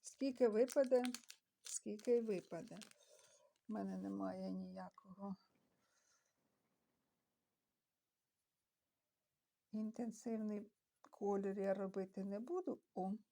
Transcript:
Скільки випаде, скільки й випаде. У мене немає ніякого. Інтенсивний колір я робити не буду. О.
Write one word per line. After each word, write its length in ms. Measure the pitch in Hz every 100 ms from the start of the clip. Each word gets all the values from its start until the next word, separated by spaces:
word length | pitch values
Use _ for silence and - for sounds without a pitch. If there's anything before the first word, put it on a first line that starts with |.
Скільки 460 | - - 269 254 247
випаде, 560 | 214 254 - 269 254 247 247 - - _ _
скільки 520 | - - - 214 - 240
й 40 |
випаде. 600 | 226 190 - 170 - 185 - - - - - _ _ _ _
У 40 |
мене 240 | 214 196 190
немає 540 | 196 196 190 185 190
ніякого. 880 | 185 185 185 185 - 196 190 196 190 _ _ _ _ _ _ _ _ _ _ _ _ _ _ _ _ _ _ _ _ _ _ _ _ _ _ _ _ _ _ _ _ _ _ _ _ _ _ _ _ _ _ _
Інтенсивний 1000 | 214 214 220 240 - - 226 214 208 208 _ _ _
колір 560 | - - 202 196 196 196
я 160 | 196
робити 500 | 196 190 196 190 190
не 160 | 196 202
буду. 400 | 240 349 370 - _
О. 180 | - 185 214 -